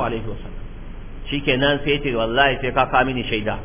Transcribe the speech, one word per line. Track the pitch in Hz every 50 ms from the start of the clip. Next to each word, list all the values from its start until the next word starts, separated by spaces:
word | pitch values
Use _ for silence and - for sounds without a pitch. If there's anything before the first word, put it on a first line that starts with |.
alaihi | 127 113 117 113 104
wasallam. | 104 101 - - 104 - - - - - - - - - - - - - - - -
Shikenan | 139 147 143 147 131 127 139 143 147 139 -
sai | 151
ya | 143 147
ce, | 147 139 120
"Wallahi | 113 113 113 117 131 139 139 131 127
sai | 131 123
ka | 117 135 131 127
kawo | - 127 131
mini | 131 131 123 110
shaida. | - 123 110 104 107 104 107